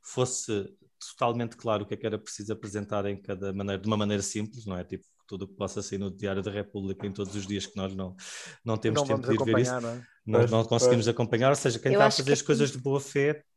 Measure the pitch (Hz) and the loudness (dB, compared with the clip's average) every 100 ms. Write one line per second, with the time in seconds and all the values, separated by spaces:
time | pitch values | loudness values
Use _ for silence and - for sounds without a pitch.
0 | - - 123 - - 104 98 _ _ _ | -6 0 0 0 -2 -4 -4 _ _ _
1 | - - 120 120 117 - 117 104 101 104 | -16 -2 0 0 -4 -6 -2 -2 -2 -6
2 | 113 104 - - 104 107 107 101 101 104 | -4 -6 -8 -12 -8 -8 -6 -8 -4 -4
3 | 101 101 - 95 98 98 101 98 101 107 | -4 -6 -8 -8 -6 -6 -4 -4 0 0
4 | 104 104 98 107 110 123 107 90 87 95 | 2 0 -2 -6 -8 -10 -10 -8 -8 -12
5 | _ _ _ 98 98 - 98 - 101 98 | _ _ _ -12 -12 -6 -6 -4 -6 -4
6 | 98 92 101 98 98 101 101 104 98 95 | -6 -4 -4 -2 -4 -6 -6 -6 -6 -6
7 | 104 95 98 104 98 101 - 104 95 95 | -6 -6 -6 -6 -4 -6 -6 -6 -6 -6
8 | 92 92 - - - - 113 110 120 117 | -8 -10 -16 -14 -16 -12 -4 0 2 2
9 | 139 135 123 113 131 123 123 127 117 123 | 2 0 2 2 4 4 4 0 -4 -8
10 | - _ - 110 120 113 113 117 127 123 | -14 _ 2 4 6 4 4 4 6 6
11 | 110 117 117 117 131 143 135 117 135 135 | 4 2 2 4 4 4 2 0 2 6
12 | 139 135 135 143 - 143 143 127 127 139 | 6 4 2 0 2 2 2 0 -2 -2
13 | - 143 143 151 _ | 0 0 2 0 _